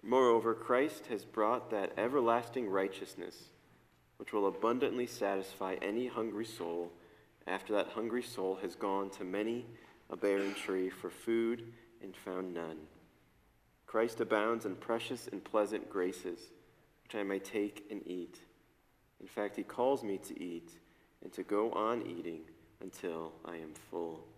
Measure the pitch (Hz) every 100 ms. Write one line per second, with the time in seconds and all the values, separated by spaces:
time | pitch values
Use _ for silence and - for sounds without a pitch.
0 | 101 127 127 113 110 110 - 123 147 -
1 | - 107 - - 107 123 - 107 95 -
2 | 110 139 117 117 117 131 113 95 95 -
3 | 95 - 87 - - - _ - _ _
4 | _ _ - 110 98 92 113 123 135 113
5 | 123 - 101 98 95 - 95 92 95 107
6 | 127 117 113 101 117 - 85 85 87 -
7 | - - - _ - 95 - 104 - 113
8 | 113 120 120 - 92 95 98 - 104 98
9 | 98 - 92 95 110 120 120 - - -
10 | _ - 101 98 98 101 - 95 92 -
11 | 90 - - 117 113 120 117 - - -
12 | 101 92 - 92 92 85 82 78 76 -
13 | - _ _ _ _ _ _ _ - 113
14 | 117 - 110 107 107 117 110 87 - 113
15 | - 127 - 101 - 110 101 107 - 98
16 | 90 95 90 85 - - - _ _ _
17 | _ 110 101 98 - 110 104 - - 104
18 | - 90 85 - - _ _ _ _ _
19 | _ _ 98 - 104 - - - 123 135
20 | 117 98 - - 90 85 85 - _ _
21 | _ _ - - 92 104 113 - 107 120
22 | - 85 85 82 82 - - - 95 -
23 | 92 82 80 80 80 85 80 78 - 85
24 | 85 80 80